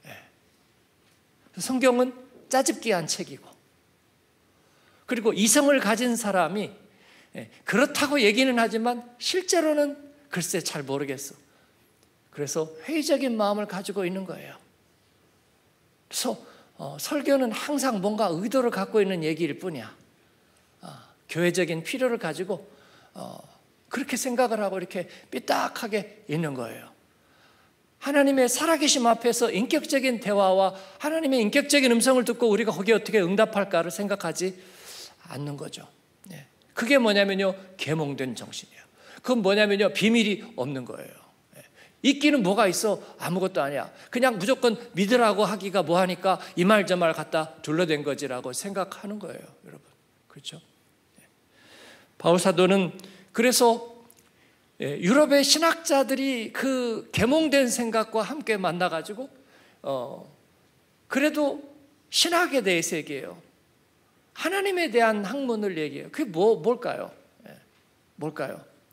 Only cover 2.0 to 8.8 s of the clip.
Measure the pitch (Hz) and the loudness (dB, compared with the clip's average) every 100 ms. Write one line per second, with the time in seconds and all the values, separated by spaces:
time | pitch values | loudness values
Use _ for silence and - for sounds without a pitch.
2 | 254 - - - - 262 269 - 226 185 | 2 -2 -20 -20 -2 0 2 -2 0 0
3 | 160 - 156 139 - - _ _ _ _ | 0 -6 -8 -12 -20 -20 _ _ _ _
4 | _ _ _ _ _ _ _ _ _ _ | _ _ _ _ _ _ _ _ _ _
5 | - 240 220 180 220 294 285 277 202 214 | -6 -2 0 2 4 4 4 4 2 0
6 | 247 233 220 190 160 202 175 - _ _ | 0 -2 -2 0 0 -2 -6 -10 _ _
7 | _ - _ - 113 - - 196 277 294 | _ -20 _ -18 -18 -16 -2 2 2 0
8 | 285 294 208 220 262 240 226 220 | 0 2 2 4 2 2 0 0